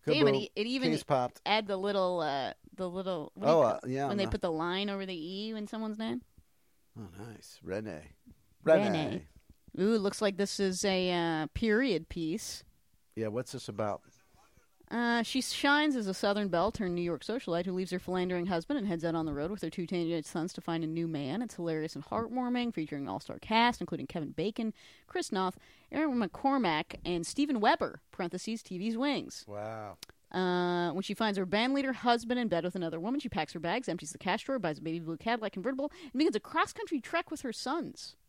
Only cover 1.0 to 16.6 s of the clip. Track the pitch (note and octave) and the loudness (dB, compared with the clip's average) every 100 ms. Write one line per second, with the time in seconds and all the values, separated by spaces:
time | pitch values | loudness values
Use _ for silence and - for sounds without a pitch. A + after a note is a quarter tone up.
1 | - C#3 B2 - - G#3+ G#3 F#3+ G3+ G3+ | 2 2 2 -2 0 0 2 -2 0 2
2 | F#3 F3+ D3+ C#3 A#2+ - - - F#3 F3+ | 2 2 0 0 -2 -6 -18 -8 -6 -4
3 | F#3+ F3 D3 - E3+ D#3+ A#2+ - - C3 | -4 -4 -6 0 6 8 6 4 -2 -2
4 | C#3 A2+ G2 G#3+ F#3 D#3+ E3+ F#3 G3+ G3 | 0 0 0 0 0 0 0 0 -2 -4
5 | F#3+ F3+ D#3+ F#3+ G#3+ A3 G#3 A3 A3 G#3+ | -4 -6 -6 -6 -6 -6 -6 -6 -6 -4
6 | A3+ B3 - - _ _ _ _ _ - | -4 -4 -8 -20 _ _ _ _ _ -14
7 | G2+ F#2 A2+ G2 - - E2 G2 G#2+ D#2+ | -12 -12 -14 -14 -18 -16 -6 -6 -4 -10
8 | D2 - - - _ _ - D#3+ - E3+ | -12 -20 -20 -20 _ _ 6 6 6 2
9 | D3+ - - - _ - - - G3 A3+ | 0 -4 -8 -20 _ -20 -14 0 4 4
10 | G3+ - G#3+ F#3+ G3+ - G3 F3+ G3+ F#3 | 2 2 0 2 -2 0 0 2 2 2
11 | F3+ F3 E3+ D#3+ D#3+ - A3+ G#3+ C4+ E3+ | 2 2 2 0 -2 0 4 4 4 2
12 | D#3+ - D#3+ G3 - - - _ _ _ | -2 -4 -2 -2 -6 -12 -14 _ _ _
13 | _ - A2 A2 B2+ B2+ - G#2 G#2+ F#2+ | _ -4 -2 -2 -6 -8 -8 -2 -2 -2
14 | - _ _ _ _ _ _ _ - A#3 | -8 _ _ _ _ _ _ _ -6 -2
15 | A#3 A#3 A3+ C4 - - C#4+ D4 D4+ C4 | 2 2 0 -2 -2 0 4 6 4 2
16 | G3+ F#3 G3+ G3+ G3+ E3+ | 0 0 2 2 2 4